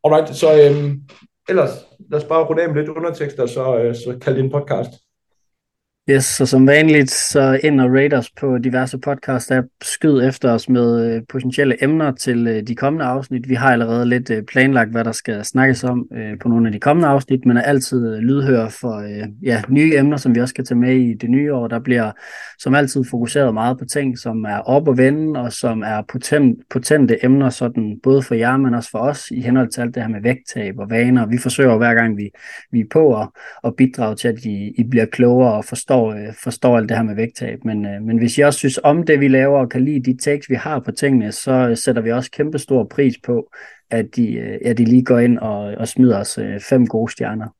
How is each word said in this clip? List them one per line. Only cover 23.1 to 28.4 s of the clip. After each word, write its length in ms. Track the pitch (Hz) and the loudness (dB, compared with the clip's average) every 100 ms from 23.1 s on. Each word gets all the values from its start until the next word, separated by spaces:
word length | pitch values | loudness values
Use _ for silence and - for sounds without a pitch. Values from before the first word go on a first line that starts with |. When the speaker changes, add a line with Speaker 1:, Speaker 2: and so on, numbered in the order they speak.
Speaker 2:
fokuseret 420 | 120 117 147 135 | -4 -2 0 0
meget 240 | 110 120 131 | 0 -2 -4
på 60 | 127 | -6
ting, 320 | 147 139 123 | -4 -4 -6
som 240 | 127 113 | -6 -6
er 140 | 107 104 | -6 -6
op 300 | - 135 151 | 0 2 2
og 100 | 127 | 2
vende, 420 | 131 151 156 147 | 2 2 -2 -4
og 140 | 120 | -6
som 280 | - 123 110 | -4 -4 -4
er 200 | 107 107 104 | -4 -6 -6
potent-, 480 | 127 - 151 135 113 _ | -10 -2 2 4 2 _
potente 560 | 131 - 151 127 113 127 | -6 0 4 4 4 4
emner, 240 | 139 135 | 4 2
sådan 500 | - 123 120 107 104 | -2 -4 -4 -6 -2
både 180 | 127 135 | 2 2
for 140 | 131 | 2
jer, 220 | 117 | -2